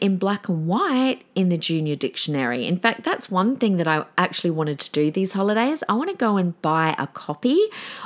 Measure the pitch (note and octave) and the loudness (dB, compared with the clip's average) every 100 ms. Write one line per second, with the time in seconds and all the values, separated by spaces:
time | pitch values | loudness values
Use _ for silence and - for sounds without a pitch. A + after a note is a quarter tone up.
0 | G3+ F#3+ F#3+ G3+ - E3+ D#3+ G3+ F#4+ B3+ | 0 2 0 -2 -2 -2 0 0 2 2
1 | C4 B3 - - F#3 F3 - E3 D#3 C#3+ | 2 0 -4 0 2 2 0 0 0 0
2 | B2+ - - C#3+ B2+ B2 A#2 F3+ A3+ - | -2 -2 -2 0 0 0 -2 0 0 -2
3 | - - - F#3 G3 C4 A3+ F#3 E3 D#3 | -2 -4 -2 0 0 2 0 2 2 0
4 | - - F3+ - F3+ D#3 D3+ C#3+ - - | 0 0 0 0 -2 0 -2 -4 -4 0
5 | D3+ D#3 F#3+ F#3+ G3 G#3+ A#3+ D#4 - G#3+ | 2 2 0 0 0 2 0 0 -2 -2
6 | E4 G4 A#3 G3+ F3+ E3+ D#3+ D#3+ D#3+ - | -2 -2 0 2 0 0 0 2 2 0
7 | C#3+ - - D3+ B3 D4+ G#4+ - - - | -4 -8 -10 -4 0 2 2 -2 -14 -14